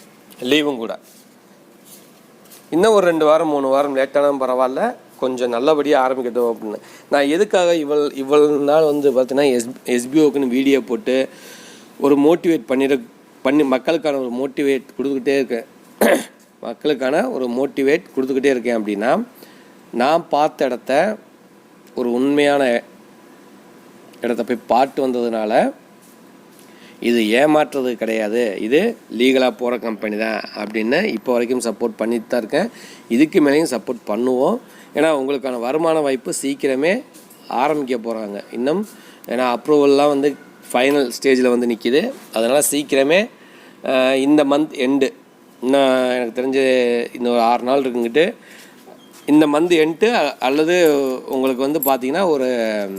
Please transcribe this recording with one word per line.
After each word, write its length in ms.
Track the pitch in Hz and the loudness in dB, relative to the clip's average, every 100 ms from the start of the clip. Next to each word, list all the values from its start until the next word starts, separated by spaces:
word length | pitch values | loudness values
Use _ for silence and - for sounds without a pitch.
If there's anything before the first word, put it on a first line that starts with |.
| - - - - | -20 -20 -20 -12
லீவும் 360 | 123 147 147 127 | -2 0 0 -6
கூட. 220 | 110 - - - - _ _ - - - - - - - - - - - - | -8 -12 -16 -20 -20 _ _ -20 -20 -20 -20 -20 -20 -20 -20 -20 -20 -20 -6
இன்னும் 220 | 156 214 | 0 4
ஒரு 140 | 208 175 | 4 4
ரெண்டு 180 | 165 | 2
வாரம், 240 | 151 160 165 | 4 4 2
மூணு 200 | 143 135 | 0 0
வாரம் 280 | 135 143 135 | 0 0 -2
லேட்டானாலும் 440 | 135 147 143 135 | 0 0 0 0
பரவாயில்ல, 400 | 127 127 127 135 226 254 - - | -2 0 0 0 -4 -6 -20 -6
கொஞ்சம் 320 | 131 127 123 | -4 -2 -2
நல்லபடியா 460 | 120 139 151 143 139 | 0 2 2 2 2
ஆரம்பிக்கட்டும் 500 | 127 131 123 117 120 | 2 0 -4 -2 -2
அப்படின்னு. 280 | 110 110 101 - - - | -2 -8 -10 -14 -20 -4
நான் 180 | 143 139 | 0 0
எதுக்காக 460 | 165 208 196 175 170 | 0 2 2 2 0
இவ்வளவு, 340 | 143 147 147 | 0 0 -2
இவ்வளவு 440 | 135 135 147 151 147 | -4 2 4 4 2
நாள் 260 | 143 143 | 2 4
வந்து 280 | 156 147 143 | 4 2 2
பார்த்தீங்கன்னா 380 | 123 127 135 143 | 2 0 2 2
எஸ்-, 260 | 123 117 131 | 2 -4 -10
எஸ் 240 | - 123 123 | -4 -2 0
பி 100 | 151 | 2
ஓக்குன்னு 280 | 151 135 135 | 4 2 0
வீடியோ 320 | 127 135 135 | 0 2 2
போட்டு 480 | 120 117 120 131 131 - - - - - - - | 0 -6 -2 -2 -2 -8 -20 -20 -20 -20 -20 -2
ஒரு 160 | 139 143 | 2 4
மோட்டிவேட் 500 | 143 175 180 156 113 | 4 2 0 -2 -2
பண்ணிட-, 380 | 131 135 139 117 - - - | -2 0 -2 -4 -20 -20 -6
பண்ணி 200 | 131 147 | 0 0
மக்களுக்கான 560 | 143 131 - 160 151 139 | 2 0 0 -2 -2 -4
ஒரு 140 | 123 | -6
மோட்டிவேட் 500 | 123 139 131 139 135 - - | -6 -6 -2 -2 -2 -6 -8
கொடுத்துக்கிட்டே 400 | 135 135 123 139 | -4 -2 0 0
இருக்கேன். 300 | 123 117 - - - - | -2 -6 -8 -20 -20 -2
<clears throat> 300 | - 240 - - _ _ | 0 0 -2 -18 _ _
மக்களுக்கான 680 | 113 117 147 135 131 156 254 | -14 -6 -4 -2 0 0 -2
ஒரு 180 | 151 123 | -4 -4
மோட்டிவேட் 640 | 120 135 - 135 165 - - | -4 -4 -2 0 0 -2 -6
கொடுத்துக்கிட்டே 380 | 131 135 139 | -2 0 0
இருக்கேன் 240 | 123 117 117 | 0 -2 -2
அப்படின்னா, 320 | 104 101 117 175 240 - - - - - - | -2 -2 0 -2 -4 -14 -20 -20 -20 -20 -12
நான் 360 | 117 131 165 160 | -2 0 0 0
பார்த்த 360 | 143 151 - | 0 0 -2
இடத்த, 280 | 135 123 - 139 196 110 - _ - - _ - - | -4 -4 -2 0 0 -4 -14 _ -20 -20 _ -20 -14
ஒரு 180 | - 123 | -6 -2
உண்மையான 720 | 120 139 147 143 143 131 117 - - - - - - - - - - - - - - | 0 0 2 2 2 0 -2 -4 -20 -20 -20 -20 -20 -20 -20 -20 -20 -20 -20 -20 -8
இடத்த 220 | 120 117 | -6 -4
போய் 240 | 113 117 - | -4 -6 0
பார்த்து 400 | 117 135 151 131 | 0 0 -2 -2
வந்ததுனால, 460 | 123 120 113 107 123 240 - - - - - - - - - - - - - | -2 -4 -4 0 0 0 -4 -20 -20 -20 -20 -20 -20 -20 -20 -20 -20 -20 -6
இது 200 | 117 120 | 0 2
ஏமாற்றுறது 760 | 107 117 151 151 151 139 127 | 2 2 4 2 0 -2 -4
கிடையாது, 600 | 113 110 113 107 117 117 92 | -4 -4 -4 -2 -2 -2 -4
இது 360 | 110 143 226 226 - 110 | 0 0 0 -6 -12 0
லீகலா 380 | 127 131 127 110 | 2 4 0 -2
போற 220 | 123 120 | -6 -4
கம்பெனி 380 | 117 104 110 107 | -6 -8 -6 -4
தான் 240 | 110 104 - | -4 -6 -8
அப்படின்னு 500 | 107 104 110 110 147 | -12 -8 -4 -2 -2
இப்போ 280 | 214 110 - | -2 -6 -2
வரைக்கும் 280 | 120 120 127 | -2 0 -2
சப்போர்ட் 360 | 117 101 120 110 | -4 -4 -6 -4
பண்ணிட்டு 300 | 113 117 110 | -4 -4 -4
தான் 120 | 123 | -6
இருக்கேன். 300 | 107 147 226 - - - - | -2 -4 -4 -8 -20 -20 -4
இதுக்கு 320 | 117 156 185 | 0 2 4
மேலேயும் 320 | 143 143 160 | 2 2 0
சப்போர்ட் 260 | 117 117 120 - | -4 -6 -10 -6
பண்ணுவோம். 500 | 104 127 127 147 240 - - - | -4 -2 0 0 -2 -8 -20 -8
ஏன்னா 160 | 143 160 147 | -2 0 0
உங்களுக்கான 400 | 135 139 131 123 | -2 -4 -6 -6
வருமான 420 | 120 147 165 160 | -4 -2 0 0
வாய்ப்பு 340 | 143 131 - 165 | 0 -4 -6 -6
சீக்கிரமே 600 | 139 139 143 131 160 240 - - - - - | -6 -4 -2 0 0 -2 -6 -20 -20 -20 -8
ஆரம்பிக்க 480 | 113 143 151 127 123 | -2 -2 -2 -4 -6
போறாங்க 480 | 113 113 107 101 - | -6 -8 -8 -12 -10
இன்னும். 360 | 117 127 180 214 - - - - | -4 -2 -2 -6 -14 -20 -20 -8
ஏன்னா 300 | 120 127 120 | -2 -2 -2
அப்ரூவல்லாம் 520 | - 147 143 139 147 | 2 4 4 4 2
வந்து 280 | 139 147 135 - - - | 2 0 -2 -16 -20 -4
ஃபைனல் 380 | 123 135 143 123 | 0 2 2 -2
ஸ்டேஜில் 420 | - 135 131 127 | -2 2 4 4
வந்து 120 | 123 120 | 2 0
நிக்குது. 460 | 113 123 139 233 277 - | -2 0 0 0 -8 -8
அதனால 300 | - 117 143 135 | -2 2 2 2
சீக்கிரமே, 500 | 143 139 139 139 180 226 - - - - - | -2 0 0 4 2 0 -10 -20 -20 -20 -10
அஹ், 300 | - 131 127 | -2 0 2
இந்த 300 | 135 139 151 | 2 4 4
மந்த் 300 | 139 143 151 | 4 0 -2
எண்டு, 380 | - 127 139 131 - - _ - - | -2 -2 0 0 -4 -20 _ -20 -8
இன்னும் 480 | 123 139 135 131 127 | 0 2 2 2 0
எனக்கு 320 | 123 120 117 | -2 -4 -4
தெரிஞ்சு 220 | 131 135 131 127 120 120 120 | -2 0 2 2 2 -2 -4
இன்னொரு 260 | - 120 120 | -4 -2 2
ஆறு 220 | 117 120 | 2 2
நாள் 200 | 123 139 | 0 0
இருக்குங்கிட்டு, 520 | 131 120 117 131 180 - - - - - - - - - - | 0 -2 0 0 0 -2 -20 -20 -20 -20 -20 -20 -20 -14 2
இந்த 200 | 151 156 | 4 4
மந்த் 280 | 147 175 165 | 2 2 2
எண்டு 240 | 156 165 214 | 2 0 0
அ-, 200 | 233 143 - | 2 -2 -2
அல்லது 360 | 123 143 156 180 165 143 135 127 - | -2 0 2 4 4 4 0 -4 -6
உங்களுக்கு 360 | 131 131 123 139 | -2 -2 0 -2
வந்து 120 | 160 | -2
பார்த்தீங்கன்னா 480 | 135 131 127 160 190 | 0 -2 -2 -2 0
ஒரு 200 | 147 127 123 110 107 101 | 0 0 -2 -2 -2 -6